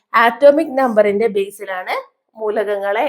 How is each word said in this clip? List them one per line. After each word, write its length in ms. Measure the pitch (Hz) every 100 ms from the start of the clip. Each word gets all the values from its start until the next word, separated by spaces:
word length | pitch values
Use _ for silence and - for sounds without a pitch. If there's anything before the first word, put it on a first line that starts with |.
| _
ആറ്റോമിക് 600 | - 233 240 285 294 320 262
നമ്പറിന്റെ 500 | 254 214 208 202 226 202
ബേസിലാണ് 580 | 196 - 196 185 190 523 539 _ _ 220
മൂലകങ്ങളെ 640 | 214 220 202 202 202 208